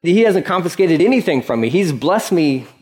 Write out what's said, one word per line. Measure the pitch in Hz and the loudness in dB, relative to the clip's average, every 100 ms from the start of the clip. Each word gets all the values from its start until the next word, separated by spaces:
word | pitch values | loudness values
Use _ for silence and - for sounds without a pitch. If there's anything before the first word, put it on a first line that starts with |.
He | 170 196 | 2 2
hasn't | 226 190 156 | 4 2 0
confiscated | 185 175 - 185 160 | -2 -4 -2 0 2
anything | 196 254 185 139 | 2 2 0 -2
from | - 117 | -2 -2
me. | 113 | 0
He's | 170 185 | 0 0
blessed | 127 139 208 - | -2 -2 -2 0
me | 180 151 131 120 _ | 0 0 -2 -8 _